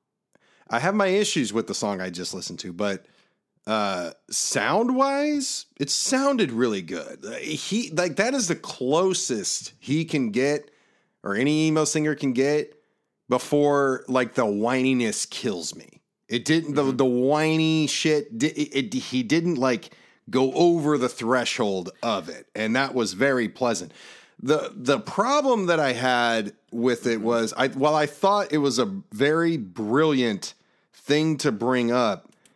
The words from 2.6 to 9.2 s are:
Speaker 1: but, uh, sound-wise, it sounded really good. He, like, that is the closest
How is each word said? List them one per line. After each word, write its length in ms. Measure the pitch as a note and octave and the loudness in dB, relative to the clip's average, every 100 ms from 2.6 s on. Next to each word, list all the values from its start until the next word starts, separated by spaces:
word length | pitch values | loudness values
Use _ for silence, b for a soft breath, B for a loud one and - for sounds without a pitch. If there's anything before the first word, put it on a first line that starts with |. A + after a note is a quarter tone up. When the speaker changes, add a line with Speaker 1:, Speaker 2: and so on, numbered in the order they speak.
| F#2 | -10
Speaker 1:
but, 320 | F2 G2+ F#2+ b b b b b _ - | -4 -4 -4 b b b b b _ -4
uh, 440 | A2 G2+ F2+ E2+ - - | -2 0 -2 -6 -12 -10
sound-wise, 1400 | - - A#2+ A2 F3+ B3 C4 C#4 C#4 D4 D4 C4 - - - | -6 -4 -2 0 2 2 2 0 0 0 -2 -4 -8 -10 -8
it 100 | - | -4
sounded 600 | - - C4 C#4 C4 D#3 | -2 0 0 2 2 0
really 300 | A2+ B2 G2 | 2 0 0
good. 420 | E2 E2+ D2 - G3+ - | -4 -8 -10 -12 -12 -10
He, 480 | - D#3 - G#3+ A3+ | -8 -8 -4 -2 -2
like, 240 | D#3+ F3+ D3+ | -2 0 0
that 160 | A3+ | 0
is 140 | C#4 F3+ | 0 -2
the 80 | - | -4
closest 1160 | - - B2+ D#3 F#3+ F3+ | -6 -6 0 2 2 0